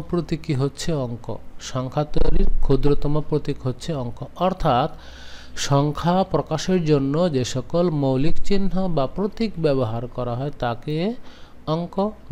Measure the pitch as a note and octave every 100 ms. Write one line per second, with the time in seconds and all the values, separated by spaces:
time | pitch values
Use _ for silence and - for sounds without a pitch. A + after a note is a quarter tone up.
0 | E3 F3 - E3 - C3 C#3 - F3 D3+
1 | B2 A#2 - G2+ - - - C3 C3 -
2 | D3+ - - D#3+ - - - C3+ C#3+ C#3+
3 | C#3+ D3+ D3 D3 - C#3 B2+ A#2+ - D3+
4 | A#2+ - C3 - F3+ F#3 D#3+ B2 D3+ -
5 | - - - - - - - C#3+ D3 C#3+
6 | E3 F#3 F#3+ D#3 - D#3 - F#3 D#3 D3
7 | C3+ D3+ F3+ C3 A#2+ C3 - E3+ F3 D3+
8 | C3+ C3 - - - G3 G3 F3 F#3+ D3+
9 | C3 - G#3 - A3+ E3+ D#3 C3+ A#2 A#2
10 | A#2+ B2+ B2 A#2+ C#3+ - B2 A2+ - D#3
11 | F#3+ B3 - - - - - D#3+ F3 -
12 | G#3 G#3 -